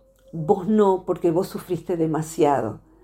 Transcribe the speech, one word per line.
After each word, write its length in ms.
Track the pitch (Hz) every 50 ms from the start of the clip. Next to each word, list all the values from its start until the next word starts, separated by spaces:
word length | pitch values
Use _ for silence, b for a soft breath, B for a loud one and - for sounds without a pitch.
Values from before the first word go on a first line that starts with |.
| _ _ _ _ _ - -
vos 340 | 165 151 156 202 196 170
no, 380 | 196 214 214 208 196 190 185 185
porque 260 | 190 175 - - 175
vos 180 | 156 180 190 190
sufriste 480 | - 196 - - 180 165 - - 180
demasiado. 840 | 165 160 160 151 151 156 156 - - 156 143 143 123 113 107 107 - b b b b